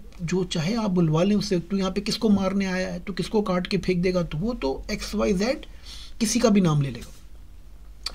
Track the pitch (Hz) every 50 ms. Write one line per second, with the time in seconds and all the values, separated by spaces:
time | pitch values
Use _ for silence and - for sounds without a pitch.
0 | - - - - 180 156 175 180 185 180 - 175 143 170 233 240 214 208 180 180
1 | 170 160 156 160 175 202 208 202 - - 190 175 170 - 196 196 190 190 185 202
2 | 196 - 190 - - 220 202 196 190 185 196 196 196 190 180 185 185 185 175 175
3 | - - 190 - 175 - - 220 208 202 180 180 180 - - 180 - - 185 175
4 | 175 190 185 180 175 160 - 151 180 226 247 233 - 269 - - - - 214 208
5 | - - - 208 220 226 208 180 202 247 311 311 - - - - - - - -
6 | - - - - 240 214 - 240 247 226 202 202 185 170 151 147 139 135 120 117
7 | - - - - - - - - - - - - - - - - - - - -
8 | - - -